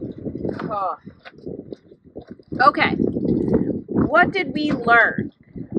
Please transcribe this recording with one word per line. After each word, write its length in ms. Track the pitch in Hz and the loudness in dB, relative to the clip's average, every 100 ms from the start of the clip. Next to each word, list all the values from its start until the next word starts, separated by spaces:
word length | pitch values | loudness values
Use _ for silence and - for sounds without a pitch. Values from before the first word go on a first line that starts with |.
| - - - - - - - | -10 -10 -10 -6 -6 -4 -4
Oh. 260 | 208 - - - - - - - - - - - - - - - - - - - | -4 -4 -6 -12 -20 -20 -16 -12 -12 -12 -16 -18 -20 -20 -18 -16 -18 -6 2 2
Okay. 280 | - 254 - | 4 2 0
What 1300 | - - - - - - - - - - - 320 349 | 0 0 0 0 2 0 0 -4 -2 0 4 4 4
did 200 | 381 285 | 2 -2
we 180 | 302 294 | -2 -2
learn? 600 | 277 233 233 202 120 - - _ - - | 0 4 6 4 2 -6 -8 _ -14 -6